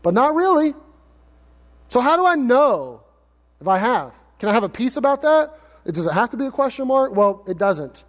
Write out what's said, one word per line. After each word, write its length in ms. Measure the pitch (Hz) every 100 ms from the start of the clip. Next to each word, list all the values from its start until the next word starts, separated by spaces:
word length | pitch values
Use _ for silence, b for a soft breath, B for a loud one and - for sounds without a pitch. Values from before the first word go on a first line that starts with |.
But 120 | 170
not 220 | 196 285 311
really. 400 | 370 320 311 285 - _ _ _ _ _ _ _ _ _ _
So 140 | 247
how 160 | 262 339
do 80 | 359
I 100 | 330
know 680 | 247 254 294 180 131 113 _ _ _ _ _ _
if 60 | 160
I 100 | 190
have? 340 | 220 220 131 - _ _
Can 100 | 208
I 40 |
have 100 | 220
a 60 | 202
peace 280 | - 247 302
about 240 | 277 277
that? 360 | 302 311 302 B B B -
Does 200 | 165 165
it 80 |
have 180 | 170 233
to 60 | 233
be 100 | 269
a 40 |
question 360 | 277 269 254 262
mark? 280 | 262 262 202
Well, 280 | 202 196 -
it 100 | 170
doesn't. 460 | 202 160 135 -